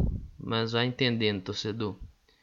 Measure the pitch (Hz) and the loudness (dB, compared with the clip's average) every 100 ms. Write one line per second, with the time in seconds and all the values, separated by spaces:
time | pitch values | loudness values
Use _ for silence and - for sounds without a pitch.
0 | - - - - - 113 113 117 123 123 | 0 0 -8 -10 -2 0 2 2 0 2
1 | 127 113 110 101 92 101 110 107 104 92 | 2 4 2 2 -2 -4 -4 -2 -4 -4
2 | - - _ _ | -14 -18 _ _